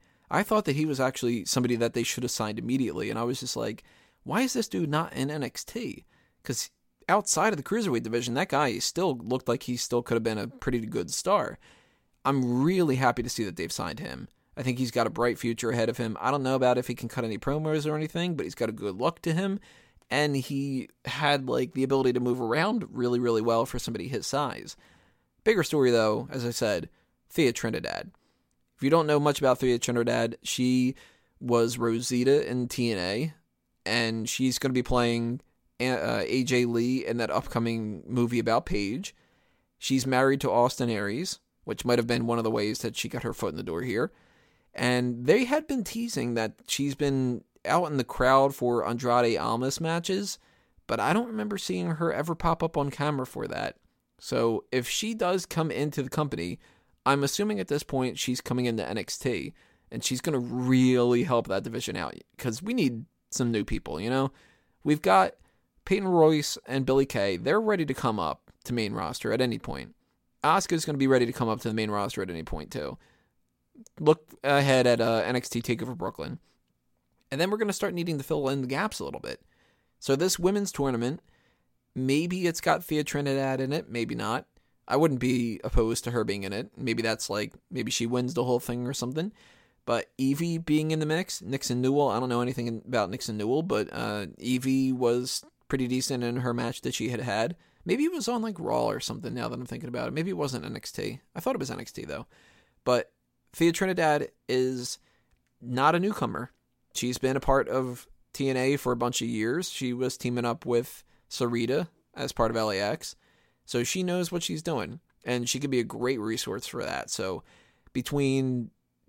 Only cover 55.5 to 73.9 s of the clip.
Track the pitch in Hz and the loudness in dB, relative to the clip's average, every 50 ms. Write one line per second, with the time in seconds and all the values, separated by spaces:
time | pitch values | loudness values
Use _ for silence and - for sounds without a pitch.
55.5 | - 170 160 156 - 104 143 151 - - 131 135 - - 151 139 - 165 85 90 | -2 -2 -2 0 0 -2 -2 -2 -2 -4 -6 -4 -2 -2 -2 -2 -2 -4 -4 -6
56.5 | - - _ - _ _ _ _ _ _ - 131 139 143 143 139 - - 208 214 | -6 -10 _ -20 _ _ _ _ _ _ 0 2 2 2 2 0 0 0 -2 -2
57.5 | 214 196 185 - 147 151 - - - 131 127 127 95 - - 127 123 123 - - | -2 -4 -2 -2 -2 -4 -4 -2 -2 -2 -2 -2 -4 -4 -4 -2 -4 -4 -4 -4
58.5 | 123 127 123 123 113 110 87 65 95 113 - - - - - 135 117 85 65 - | -2 0 0 0 -2 -2 -4 -4 -4 -6 -6 -6 -8 -4 -4 -2 -2 -2 -4 -8
59.5 | - _ _ _ _ _ _ - - - - - 131 127 - 170 151 127 120 120 | -12 _ _ _ _ _ _ -12 -12 -6 -4 -4 -4 -2 -2 -2 -2 -2 -2 -2
60.5 | 120 127 123 127 131 127 127 127 127 123 120 123 123 120 120 165 127 117 - - | -4 -2 2 4 6 6 8 8 6 6 6 6 4 4 4 2 2 0 0 0
61.5 | 95 98 - 113 113 117 - - 101 92 82 62 50 50 - _ _ - - 127 | -2 -2 -2 -4 -8 -6 -6 -6 -4 -4 -6 -6 -8 -12 -18 _ _ -6 -6 -4
62.5 | 110 127 175 214 247 254 170 131 120 113 151 - _ _ _ - - - 127 120 | -4 -4 -4 -4 0 2 2 2 0 -2 -10 -12 _ _ _ -8 -4 -2 0 0
63.5 | 113 104 98 - - - - - - 78 98 117 127 131 135 135 - - - _ | 2 0 0 0 -4 -4 -4 -6 -8 -4 -2 0 0 0 0 0 -4 -8 -20 _
64.5 | _ _ _ _ _ _ - - 151 156 - 190 190 190 190 - - _ _ _ | _ _ _ _ _ _ 0 0 0 2 4 6 6 6 6 4 0 _ _ _
65.5 | _ _ _ _ _ _ - - 190 214 196 190 180 170 156 156 160 151 147 - | _ _ _ _ _ _ -2 0 0 2 2 4 6 8 8 8 8 4 0 -2
66.5 | - - - - 127 135 131 131 131 135 139 135 - 117 101 101 95 87 - 135 | -6 -6 -6 -4 -2 -2 2 4 4 4 4 4 2 0 2 2 0 0 0 2
67.5 | 170 214 226 214 208 185 160 135 131 - - 123 107 101 85 76 65 - _ - | 2 2 2 2 0 0 0 -2 -4 -2 -2 -2 0 0 -2 -2 -4 -6 _ -20
68.5 | - _ - - 120 120 110 101 110 107 92 78 - - - 113 110 127 127 123 | -20 _ -8 -4 -2 -2 -2 -2 -2 -4 -4 -6 -6 -4 -4 -2 0 0 0 0
69.5 | 110 110 - - - 67 60 - - _ _ _ _ _ _ _ _ - - 147 | -2 -4 -6 -8 -10 -10 -10 -12 -16 _ _ _ _ _ _ _ _ -2 0 2
70.5 | 165 196 180 - 175 160 156 156 147 135 135 135 135 123 123 117 127 - 123 113 | 2 2 2 0 -2 -2 -2 -2 0 2 4 6 6 6 4 2 0 -2 0 -2
71.5 | 110 107 - 117 110 110 110 107 104 104 98 101 - 107 95 92 85 82 80 - | -2 -2 -2 -4 -2 -2 -2 -2 0 -2 -2 -4 -4 -6 -6 -6 -6 -8 -6 -6
72.5 | - 78 76 - - - 73 67 65 - _ _ _ _ _ _ _ _ _ _ | -6 -8 -8 -8 -8 -6 -6 -6 -8 -10 _ _ _ _ _ _ _ _ _ _
73.5 | _ _ _ _ _ - 226 - | _ _ _ _ _ -20 -20 -20